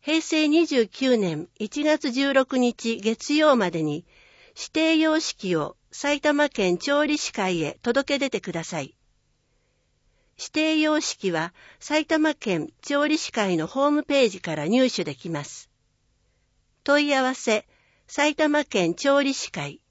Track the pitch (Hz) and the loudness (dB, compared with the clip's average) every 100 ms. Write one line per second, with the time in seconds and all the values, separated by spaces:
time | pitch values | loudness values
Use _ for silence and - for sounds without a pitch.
0 | - 320 - 311 302 311 320 269 220 - | 0 -2 0 0 4 4 4 2 0 0
1 | 262 240 185 151 175 _ 214 294 302 302 | 2 2 2 -4 -8 _ -8 -2 0 2
2 | 285 247 277 269 262 254 240 240 233 226 | 0 0 2 2 2 0 0 0 -6 -2
3 | 208 226 - 302 302 254 185 165 156 147 | -4 -4 -2 2 4 4 2 -2 -4 -6
4 | - _ _ _ - - - 311 320 320 | -10 _ _ _ -20 -16 -6 0 2 4
5 | 311 311 320 - 190 165 147 - _ - | 2 0 -2 -6 -2 -2 -2 -10 _ -6
6 | 285 294 302 285 294 240 185 175 - 285 | -2 0 0 2 0 0 0 0 0 0
7 | 302 294 - - 190 175 147 - 240 254 | 2 -2 -4 -4 -2 -2 -4 -4 -2 -2
8 | 269 277 277 202 - 165 165 165 135 _ | 0 -2 -2 -4 -6 -8 -8 -8 -10 _
9 | _ _ _ _ _ _ _ _ _ _ | _ _ _ _ _ _ _ _ _ _
10 | _ _ _ - - 302 311 311 311 302 | _ _ _ -18 -6 -2 0 2 2 0
11 | - - 190 160 170 _ - - - 302 | -2 -4 -2 -2 -4 _ -20 -20 -4 -2
12 | 302 320 311 294 220 170 147 _ - 285 | 0 2 2 0 -2 -2 -4 _ -4 0
13 | 294 302 - 233 196 170 156 262 285 294 | 0 0 -2 -2 0 0 -2 0 2 0
14 | - 277 233 185 - 156 151 240 254 - | 0 2 2 0 -8 -4 0 2 2 0
15 | 160 143 170 156 143 - - _ _ _ | -6 -8 -8 -8 -10 -16 -20 _ _ _
16 | _ _ _ _ _ _ _ _ - 285 | _ _ _ _ _ _ _ _ 2 2
17 | 294 269 254 262 - 214 - _ _ _ | 4 2 0 -2 0 -2 -2 _ _ _
18 | _ - 294 294 302 294 285 - 170 175 | _ 0 0 2 2 2 0 0 0 0
19 | 277 277 277 262 - - 143 - _ | 2 2 2 -4 -8 -8 -10 -12 _